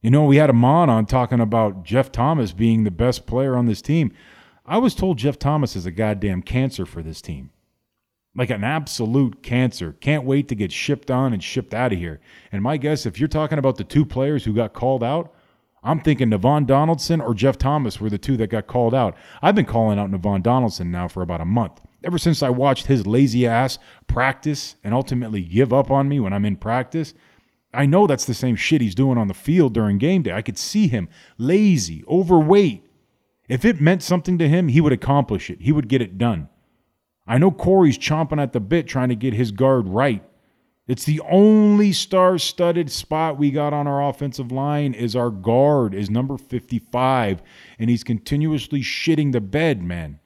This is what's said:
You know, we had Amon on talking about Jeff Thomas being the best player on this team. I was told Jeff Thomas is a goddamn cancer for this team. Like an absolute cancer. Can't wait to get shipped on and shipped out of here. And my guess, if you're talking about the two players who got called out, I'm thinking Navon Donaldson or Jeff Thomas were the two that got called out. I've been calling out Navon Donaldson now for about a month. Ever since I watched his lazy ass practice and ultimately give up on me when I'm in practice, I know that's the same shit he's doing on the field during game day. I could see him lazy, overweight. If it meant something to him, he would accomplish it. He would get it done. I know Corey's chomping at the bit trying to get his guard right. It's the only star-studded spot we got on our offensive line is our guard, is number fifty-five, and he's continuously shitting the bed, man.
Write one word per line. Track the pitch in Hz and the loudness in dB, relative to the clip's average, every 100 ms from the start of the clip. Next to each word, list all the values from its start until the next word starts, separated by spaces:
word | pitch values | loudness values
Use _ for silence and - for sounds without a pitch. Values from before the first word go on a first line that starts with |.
You | 117 | 4
know, | 139 147 | 4 6
we | 143 | 6
had | 151 | 6
Amon | 120 123 160 165 | 4 4 4 4
on | 110 107 | 2 2
talking | 127 123 123 | 0 0 0
about | 110 113 107 95 | 2 2 0 -2
Jeff | 87 120 139 | -2 -2 0
Thomas | - 131 160 107 | -2 0 0 -2
being | 85 113 113 | 0 2 2
the | 107 | 0
best | 85 120 123 - | 0 -2 -2 -4
player | 117 135 123 | -2 0 0
on | 120 | 0
this | 101 | -2
team. | - 160 127 - - - _ _ | -2 0 0 -4 -20 -20 _ _
I | - 170 | -4 0
was | 254 | 0
told | - 190 143 | 0 -2 0
Jeff | 131 - | -2 -2
Thomas | 139 147 131 98 | -2 0 -2 -4
is | 87 | -8
a | |
goddamn | 85 110 101 98 90 | -4 -2 -2 -4 -4
cancer | - 123 135 - 90 | -4 -2 -2 -4 -10
for | 82 | -10
this | 80 80 | -12 -14
team. | - 151 - _ _ _ _ _ _ _ _ - | -12 -12 -14 _ _ _ _ _ _ _ _ -6
Like | 123 | -4
an | 107 | -4
absolute | 107 156 139 - 110 131 131 - | -4 -4 -8 -6 -2 0 0 -4
cancer. | - 123 127 - 85 - | -4 -2 -2 -2 -12 -6
Can't | 139 151 | -2 -2
wait | 127 139 139 | 0 -2 -2
to | 110 | -4
get | 98 | -4
shipped | - - 139 - | -4 -4 -6 -2
on | 127 135 | -2 0
and | 107 | -2
shipped | - - - | -4 -8 -6
out | 110 123 | -4 -2
of | 95 | -2
here. | 85 76 _ - _ | -6 -12 _ -20 _
And | 101 | -4
my | 110 151 | -2 -2
guess, | 143 151 117 | -2 -2 -4
if | 98 | -4
you're | 156 | -2
talking | 156 151 151 | -2 -2 0
about | 135 127 | 0 -2
the | |
two | 98 151 143 | -2 0 0
players | 127 139 151 - | -2 -2 -2 -2
who | |
got | 107 110 | -2 -2
called | - 123 131 | -4 -2 -2
out, | 120 156 165 _ _ _ _ _ | -2 -4 -6 _ _ _ _ _
I'm | 120 156 | -4 0
thinking | 156 131 123 | 0 2 2
Navon | 107 117 151 131 | 2 2 2 2
Donaldson | 135 160 165 - 165 | 2 2 -2 -2 -2
or | 120 | -2
Jeff | 107 123 131 | 0 0 0
Thomas | 135 151 123 - | 0 0 -2 -4
were | 107 | -6
the | 101 | -6
two | - 123 | -2 -2
that | 110 | -2
got | 110 - | -4 -4
called | 123 117 | 0 0
out. | 131 113 - - - | 2 -2 -4 -20 -2
I've | 147 196 | 2 2
been | 123 | 0
calling | 120 110 101 | 0 0 0
out | 101 | -2
Navon | 95 101 98 | -4 -2 0
Donaldson | 92 127 117 - 87 | 0 0 0 -4 -6
now | 87 90 | -6 -6
for | 95 | -6
about | 87 85 | -6 -6
a | 82 | -2
month. | 113 101 - - _ | -2 -2 -8 -20 _
Ever | - 175 | -6 -2
since | 170 151 | 0 0
I | 143 | 0
watched | 123 139 - - | 2 2 0 0
his | 135 98 | 0 2
lazy | 117 139 117 123 | 2 2 2 0
ass | 117 127 - - - - | 0 -2 -4 -16 -20 -6
practice | - 127 - 151 147 - - | -2 -2 -2 -6 -6 -10 -12
and | 104 | -4
ultimately | 120 131 127 117 107 | -2 -2 -6 -4 -6
give | 85 98 135 | -2 0 2
up | 120 110 | 2 2
on | 135 139 | 0 0
me | 143 | 0
when | 101 | -2
I'm | 101 104 | 0 -2
in | 95 | -2
practice, | 110 120 127 165 156 _ _ _ _ _ _ | -2 -4 -2 -6 -8 _ _ _ _ _ _
I | 120 143 | 0 2
know | 170 208 | 4 4
that's | 135 - | 2 -2
the | |
same | 113 127 110 | -2 -2 -2
shit | - 156 | 0 0
he's | 113 92 | 0 0
doing | 135 123 | 2 2
on | 104 | -2
the | |
field | 95 - 175 143 | -4 0 2 4
during | 110 107 98 | 2 0 2
game | 143 190 | 2 0
day. | 120 | 0
I | 90 | -4
could | 110 95 | -6 -8
see | - 208 190 | -4 0 2
him | 113 85 _ _ - | 0 -6 _ _ -6
lazy, | 123 190 214 160 87 78 - | 0 2 4 2 0 -10 -2
overweight. | 175 175 175 151 196 185 110 _ _ _ _ _ _ _ | -2 4 4 6 4 4 0 _ _ _ _ _ _ _
If | 127 220 | 0 2
it | 175 | 4
meant | 151 190 | 2 2
something | - 180 185 180 | 0 -2 0 0
to | 156 | 2
him, | 165 170 | 2 4
he | 127 | 4
would | 151 | 4
accomplish | 123 120 143 123 98 - | 0 2 0 2 -4 -6
it. | 87 | -6
He | 98 | 0
would | 151 117 | 0 0
get | 131 | -2
it | 104 92 | -2 -2
done. | 120 92 71 _ _ _ _ _ _ _ - | -2 -2 -8 _ _ _ _ _ _ _ -2
I | 123 | 4
know | 185 | 4
Corey's | 156 175 190 165 - | 2 2 4 4 2
chomping | - 156 156 151 | -2 -4 -2 -2
at | 135 | -2
the | 120 | -4
bit | 101 170 131 | -2 -2 -2
trying | 135 127 | -4 -2
to | 117 | -2
get | 131 | -2
his | 110 117 | -2 -2
guard | 98 131 131 95 | 0 2 2 0
right. | 98 139 104 - _ _ _ _ _ - | 0 0 -2 -8 _ _ _ _ _ -8
It's | 127 | -6
the | - 151 - | -2 -4 2
only | 180 208 214 208 208 208 | 6 6 6 6 4 4
star-studded | 180 - 190 185 180 - - 175 170 151 | 0 0 2 4 2 -4 0 0 0 -2
spot | - - 156 160 139 | -8 -6 -2 -2 0
we | 147 | 0
got | 139 147 | 0 -2
on | 147 143 | -2 -2
our | 139 143 | -2 -2
offensive | 135 143 127 123 | -4 -8 -6 -8
line | 127 143 147 143 | -4 -2 -2 -2
is | 110 120 123 | -2 -4 -2
our | 120 | -2
guard, | 101 95 120 143 147 113 | -2 0 4 4 4 0
is | 95 101 | -2 -2
number | 110 135 135 | -2 -2 -8
fifty-five, | - 123 - 117 _ 123 131 131 107 92 - - - - | -8 -10 -6 -8 _ -2 2 2 0 -4 -8 -20 -20 -6
and | 113 | -2
he's | 120 - | 0 -2
continuously | 113 - 143 156 156 - 143 | -6 -4 -2 -2 -2 -4 -6
shitting | - - - 156 143 | -6 -6 0 0 2
the | 123 | -2
bed, | 98 143 165 113 | -2 -2 0 -2
man. | 87 87 78 73 | -4 -8 -10 -14